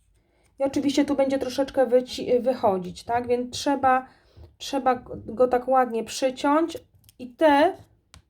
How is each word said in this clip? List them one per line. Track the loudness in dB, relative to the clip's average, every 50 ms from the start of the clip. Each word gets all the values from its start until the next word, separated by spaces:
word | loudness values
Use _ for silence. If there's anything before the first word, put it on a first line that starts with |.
| _ _ _ _ _ _ _ _ _ _ _ -4
i | -4
oczywiście | -2 -2 -2 -2 0 2 2 0
tu | 0 2
będzie | 0 0 0 0 -2
troszeczkę | -4 -4 -4 -4 -4 -2 2 0 2
wyci-, | 4 4 2 2 0 -10 -8 -2 0 0 0
wychodzić, | 2 0 -2 0 0 0 0 0 -4 -8 -12 -14 -8
tak? | -4 -4 -4 -2
Więc | -2 -2 -2 -4 -6
trzeba, | -8 -6 -2 -2 -2 2 2 2 2 2 0 -6 _ _ _ _ _ -20 -20 -20 _
trzeba | -16 -12 -6 -4 -2 0 0 0 -2 -4 -14 -14 -14 -12
go | -8 0 2 2
tak | 2 2 0 0
ładnie | 2 2 2 2 2 -2 -6 -6
przyciąć | -6 -6 -2 -2 -2 -2 0 0 2 2 2 2 0 -6 -12 -16 _ _ _ _ -20 _ -18
i | -18 -12 -2
te, | 2 4 6 6 6 4 2 2 -4 -14 _ _ _ _ _ -20 -20 _